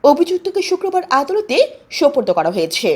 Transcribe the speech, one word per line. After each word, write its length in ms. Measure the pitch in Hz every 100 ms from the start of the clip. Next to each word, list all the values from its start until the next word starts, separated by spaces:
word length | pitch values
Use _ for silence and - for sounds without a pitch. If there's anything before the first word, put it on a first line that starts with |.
অভিযুক্তকে 560 | 285 294 339 359 392 392
শুক্রবার 400 | - 359 392 370 359
আদালতে 460 | 269 - 403 427 294 587 - _
সোপর্দ 380 | - 294 277 196
করা 180 | 175 160
হয়েছে। 380 | 185 165 - 208